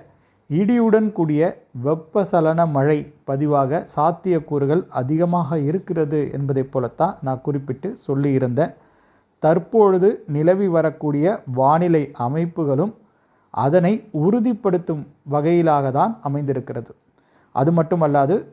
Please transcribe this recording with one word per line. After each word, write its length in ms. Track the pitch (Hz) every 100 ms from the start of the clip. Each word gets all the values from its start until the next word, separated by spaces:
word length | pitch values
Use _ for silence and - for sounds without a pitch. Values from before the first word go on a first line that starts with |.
| - _ _ _ -
இடியுடன் 640 | 147 202 240 226 220 220
கூடிய 500 | 202 160 147 160 - _ 127
வெப்பசலன 880 | 127 160 - 214 190 180 156 165 170
மழை 440 | 139 139 151 143 - -
பதிவாக 600 | 139 147 143 135 160 175 -
சாத்தியக்கூறுகள் 880 | 151 170 190 170 160 147 139 160 180
அதிகமாக 680 | 127 127 156 175 175 156 165
இருக்கிறது 720 | 143 180 185 165 156 151 143
என்பதைப் 400 | 139 139 135 135
போலத்தான் 460 | 135 120 - 165 202
நான் 180 | 139 127
குறிப்பிட்டு 540 | - 143 139 123 190 254 -
சொல்லியிருந்தேன். 680 | 139 143 135 127 120 175 - _ _ _ _ _ _
தற்பொழுது 840 | 156 262 170 226 202 185 196 - -
நிலவி 420 | 147 160 190 196
வரக்கூடிய 760 | 165 160 147 151 143 165 220 -
வானிலை 680 | 127 131 160 175 165 139 -
அமைப்புகளும் 760 | 123 151 170 170 151 135 196 - _ _ _ _ _
அதனை 580 | - 127 175 175 220 -
உறுதிப்படுத்தும் 920 | 156 160 240 233 214 202 180 170 156 - _ -
வகையிலாக 600 | 147 151 175 165 147 139
தான் 280 | 135 196 226
அமைந்திருக்கிறது. 720 | 151 143 139 127 117 123 117 - _ _ _ _ _
அது 200 | - 139
மட்டுமல்லாது, 760 | 170 160 175 156 143 139 190 -